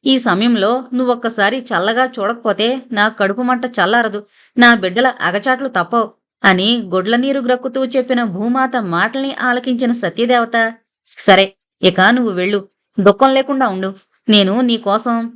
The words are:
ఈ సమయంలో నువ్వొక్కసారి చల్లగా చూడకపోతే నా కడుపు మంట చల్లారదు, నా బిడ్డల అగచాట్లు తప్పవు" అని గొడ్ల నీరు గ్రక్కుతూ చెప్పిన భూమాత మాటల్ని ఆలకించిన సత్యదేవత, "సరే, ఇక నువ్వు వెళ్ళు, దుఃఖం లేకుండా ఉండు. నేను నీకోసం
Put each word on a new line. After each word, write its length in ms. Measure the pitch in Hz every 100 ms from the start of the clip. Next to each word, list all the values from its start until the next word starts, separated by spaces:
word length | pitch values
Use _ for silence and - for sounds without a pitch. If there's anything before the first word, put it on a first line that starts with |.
| 269
ఈ 140 | 262
సమయంలో 640 | 233 185 233 226 196 247 240
నువ్వొక్కసారి 640 | 247 247 240 233 226 202 262
చల్లగా 480 | - 185 196 226 254
చూడకపోతే 760 | 247 202 233 226 196 220 262 247
నా 180 | 214 214
కడుపు 320 | 220 196 202
మంట 240 | 247 247 247
చల్లారదు, 580 | 240 185 233 226 202 208 _ _ -
నా 180 | 240 226
బిడ్డల 380 | 185 190 254 240
అగచాట్లు 460 | 165 190 269 254 269
తప్పవు" 440 | 196 175 233 214 _ _ _
అని 380 | 190 185 202 240 196
గొడ్ల 300 | 185 190 233
నీరు 240 | 269 277
గ్రక్కుతూ 460 | 240 247 262 262 262
చెప్పిన 380 | 262 254 247
భూమాత 520 | 233 180 220 262 262 247
మాటల్ని 600 | 196 170 208 262 269 -
ఆలకించిన 560 | 247 247 254 240 247
సత్యదేవత, 840 | 240 196 170 233 247 226 233 226 226 _ _ _
"సరే, 480 | - - 190 196 _ _ _
ఇక 200 | 185 180
నువ్వు 300 | 190 247 233
వెళ్ళు, 360 | 180 185 202 196 _ _ -
దుఃఖం 340 | 196 202 269
లేకుండా 340 | 269 269 269 247
ఉండు. 260 | 185 190 190 _ _ -
నేను 320 | 208 190 220
నీకోసం 720 | 247 226 214 208 247 233 233